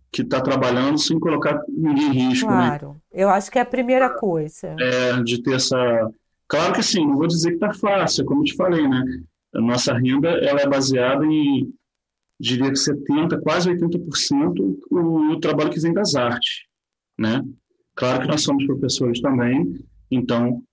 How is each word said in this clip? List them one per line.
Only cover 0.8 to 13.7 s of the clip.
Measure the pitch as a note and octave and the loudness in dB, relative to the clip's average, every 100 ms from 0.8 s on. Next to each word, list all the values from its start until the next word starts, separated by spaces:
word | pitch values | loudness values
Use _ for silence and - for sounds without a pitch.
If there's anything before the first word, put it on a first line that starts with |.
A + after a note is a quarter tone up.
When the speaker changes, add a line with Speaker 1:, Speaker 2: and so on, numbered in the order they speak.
| C3+ D3+ | 2 0
Speaker 1:
sem | - D#3+ | 0 0
colocar | E3+ D3 D3 C#3+ D3 | 0 0 0 -2 -4
ninguém | D#3 D#3+ C#3 D3 | -2 2 2 2
em | B2+ B2+ | 2 2
risco, | B2+ - | 2 2
né? | F3+ - D3 | 2 2 0
Speaker 2:
Claro, | C#3+ D3 _ | -8 -18 _
eu | - G3 | 0 2
acho | G3 G3+ | 2 2
que | B3+ | -2
é | |
a | A#3+ | 0
primeira | B3+ A#3+ B3+ B3+ | 0 2 2 2
coisa. | - G3+ E3 D#3 - F3 D#3 | 0 -2 -2 -4 -8 -10 -4
Speaker 1:
É, | B2+ B2+ B2+ B2 | 0 0 2 0
de | A#2 A#2+ | 0 -2
ter | C#3 | 0
essa | C3 - B2+ B2 A#2 A2+ - _ _ - | 0 0 0 2 2 0 -6 _ _ -4
Claro | D3 F3 | 0 0
que | G3 | 0
assim, | G#3 F#3+ D3 | 0 0 2
não | C#3 | 2
vou | E3 | 0
dizer | E3+ E3+ | 0 0
que | E4+ | 0
tá | G#3 | -2
fácil, | - G#3 G3 D#3+ - C3 | -2 0 0 0 -2 0
como | C#3 | 0
eu | |
te | D3 - | 0 0
falei, | F3+ E3+ C#3+ | 0 2 2
né? | B2+ B2+ B2+ E2+ _ _ - | 0 -2 -6 -14 _ _ -2
A | |
nossa | A#2 B2 - | 0 0 0
renda, | A#2+ B2+ C#3 E3 | 0 0 2 0
ela | E3 C#3 C#3+ | 0 0 2
é | C#3 | 2
baseada | C#3 C3 C3 B2 C#3+ D#3 | 0 0 2 2 2 2
em, | D#3 C#3+ C3+ B2 - _ _ _ _ _ - | 2 2 0 -2 -8 _ _ _ _ _ -10
diria | A#2 B2+ C3+ | -4 0 0
que | C#3 | 0
setenta, | D#3 - - D3 E3 D#3+ | -2 -2 0 0 0 -2
quase | D#3 E3+ | 0 0
oitenta | F3+ | 0